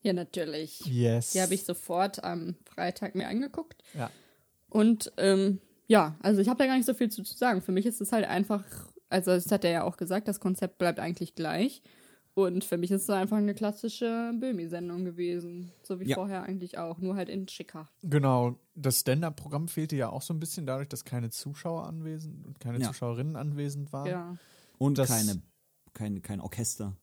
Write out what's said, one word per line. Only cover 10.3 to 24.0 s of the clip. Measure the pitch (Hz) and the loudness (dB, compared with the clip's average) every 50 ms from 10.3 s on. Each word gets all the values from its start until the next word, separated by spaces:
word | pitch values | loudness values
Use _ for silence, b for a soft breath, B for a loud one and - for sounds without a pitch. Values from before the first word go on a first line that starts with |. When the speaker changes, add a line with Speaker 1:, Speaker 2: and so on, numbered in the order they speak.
| 202 - | -4 -2
Speaker 1:
Konzept | - 180 185 - - 180 - _ | 0 0 0 0 -2 -4 -2 _
bleibt | 180 175 170 - | 0 0 2 0
eigentlich | - 165 180 - 175 160 _ | -2 -4 -4 -4 -6 -10 _
gleich. | - 165 156 160 165 202 277 - - b b b b b b b b b b _ | -4 -4 -2 0 2 0 0 0 -4 b b b b b b b b b b _
Und | - 196 180 180 180 - | 2 2 4 2 0 -2
für | - - 170 | 0 -2 -2
mich | 170 180 | 0 2
ist | 196 196 190 | 0 0 2
es | - | 2
einfach | 208 190 185 202 214 214 | 2 2 2 2 2 2
eine | 208 208 202 | 2 2 0
klassische | 208 220 208 208 208 - 226 214 - 240 233 226 233 233 233 233 226 | 0 -2 -2 -2 -2 -6 -6 -4 -2 -2 -2 0 -2 -2 -2 -4 -2
Böhmi-Sendung | 247 262 247 185 170 165 165 170 175 175 170 175 185 | -2 -2 -2 -2 -4 -4 -6 -6 -6 -6 -4 -4 -4
gewesen. | 180 170 175 175 175 175 175 170 175 175 175 180 175 - _ _ | -4 -4 -4 -2 -2 -2 -4 -6 -8 -10 -10 -12 -12 -14 _ _
So | - 196 180 | -8 -6 -4
wie | 190 202 | -2 -2
Speaker 3:
Ja. | - | -2
Speaker 1:
vorher | - 185 202 196 185 - | 0 -2 -4 -4 -6 -4
eigentlich | - 190 196 180 180 - - | -4 -6 -6 -6 -8 -8 -8
auch, | 170 165 165 165 | -6 -6 -6 -4
nur | 180 185 190 202 | -4 -4 -2 -2
halt | 180 165 | -4 -4
in | - 196 190 185 | -4 -6 -8 -8
schicker. | - - 165 - - 160 156 151 _ _ - | -10 -14 -14 -14 -12 -16 -16 -16 _ _ -4
Speaker 2:
Genau, | 175 143 147 139 135 131 123 120 123 123 - _ _ _ | 2 2 4 6 6 6 6 4 2 0 -4 _ _ _
das | 170 143 135 127 - | -2 0 2 2 2
Stand-Up-Programm | - - 131 151 170 165 147 - - 151 147 143 165 170 | 2 2 2 2 0 -2 -4 -6 -12 -6 -6 -4 -4 -4
fehlte | - - 156 151 156 139 | -2 -4 -4 -2 0 -2
ja | 127 113 | -2 -2
auch | - 135 | -2 -6
so | - - 170 | -6 -4 -4
ein | 156 | -4
bisschen | 160 160 - - 160 | -4 -6 -6 -6 -4
dadurch, | 131 131 135 139 139 | -4 -4 -4 -4 -6
dass | - 131 - | -8 -10 -8
keine | - - 123 117 117 | -6 -4 -4 -4 -4
Zuschauer | - - - 143 143 147 - 175 165 165 - | -6 -8 -10 -10 -10 -8 -6 -6 -4 -4 -6
anwesend | - 165 160 160 160 160 156 156 156 - - - - | -8 -8 -8 -6 -6 -8 -8 -8 -10 -12 -14 -14 -16
und | 135 - | -18 -10
keine | - 117 117 120 | -8 -4 -2 -2
Speaker 3:
Ja. | 131 113 | -2 -2
Speaker 2:
Zuschauerinnen | 135 - - 120 117 117 127 151 160 | -2 -4 -4 -4 -4 -2 -4 -4 -4
anwesend | 135 135 151 147 143 147 143 139 143 143 143 | -4 -4 -4 -4 -4 -4 -4 -4 -6 -10 -8
waren. | - 135 | -8 -6